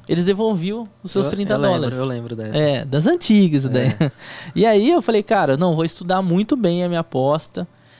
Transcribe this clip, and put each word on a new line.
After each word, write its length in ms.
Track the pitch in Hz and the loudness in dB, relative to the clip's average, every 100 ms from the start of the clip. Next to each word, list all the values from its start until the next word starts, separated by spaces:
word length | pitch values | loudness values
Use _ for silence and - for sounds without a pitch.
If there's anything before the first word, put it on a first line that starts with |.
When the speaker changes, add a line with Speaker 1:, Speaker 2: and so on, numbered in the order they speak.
| - | -4
Speaker 1:
eles 160 | 170 | 0
devolviam 640 | 180 196 220 185 180 220 226 _ | 0 0 0 -2 -4 -6 -10 _
os 80 | 185 | -6
seus 160 | 190 151 | -2 -2
Speaker 2:
Eu, 40 | |
Speaker 1:
trinta 280 | 196 202 214 | -4 -2 0
dólares. 400 | - - 127 127 | 0 0 -2 -4
Speaker 2:
eu 60 | |
lembro, 320 | 135 120 117 113 | -4 -6 -8 -10
eu 0 | |
lembro 0 | |
dessa. 200 | 110 147 | -4 0
Speaker 1:
É, 280 | 151 123 | 0 0
das 220 | 135 139 202 | -2 0 2
antigas, 600 | 349 - 214 180 143 131 | 0 4 6 6 4 0
Speaker 2:
É. 20 | |
Speaker 1:
daí. 420 | 127 127 - 147 - | 0 0 0 -2 -4
<laughs> 320 | - - 170 | -20 -18 -8
E 100 | 165 | 0
aí 240 | 220 208 247 | 4 4 4
eu 140 | 349 | 2
falei, 200 | 233 214 | 2 -2
"Cara, 340 | - 208 147 135 | 0 0 2 2
não, 180 | 180 | 2
vou 100 | 160 | 0
estudar 380 | 165 - 175 185 | -2 -4 -2 -2
muito 340 | 185 175 214 269 | 2 0 0 0
bem 280 | 180 175 | 0 0
a 40 | 175 | -2
minha 120 | 170 | -4
aposta." 680 | - 131 135 151 - - 180 _ _ - | -4 -2 0 0 -4 -10 -12 _ _ -20